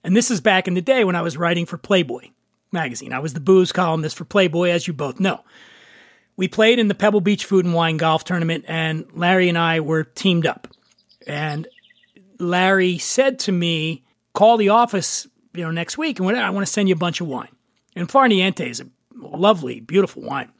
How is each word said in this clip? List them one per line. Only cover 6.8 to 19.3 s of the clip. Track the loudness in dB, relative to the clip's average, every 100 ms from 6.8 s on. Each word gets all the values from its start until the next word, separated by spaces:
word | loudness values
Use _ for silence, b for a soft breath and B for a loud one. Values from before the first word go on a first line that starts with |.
| 2
the |
Pebble | 2 2 2
Beach | 0 -2
Food | 2 2 2
and |
Wine | 0 0 0
Golf | 0 0
Tournament, | -2 -2 -2 -4 -6
and | -4 -4 -4 -8
Larry | -2 2 4 2
and | 2
I | 0 0
were | 0 -2
teamed | -2 -2 0 2 0
up. | -4 -16 _ _ _ _ _ -12
And | -8 -6 -6 -10 _ _ _ _ _ _ _
Larry | -2 0 2 2 2 0
said | -2 2 2 0
to | -2
me, | 0 0 -2 -4 -6 _ _ _
"Call | 4 4 6
the | 4
office, | 4 2 0 -4 -8 -10 _ _
you | -10
know, | -6
next | -6 -6 -6
week, | -6 -2
and | -2
whatever, | 0 -2
I |
wanna | -2 -4
send | 0 2
you |
a | 2
bunch | 0 -4
of | -8
wine." | -8 -12 _ _ _ _ -10
And | 0
Farniente | 4 6 4 2 -2 -8
is | -10
a | -16 _ _
lovely, | -20 -14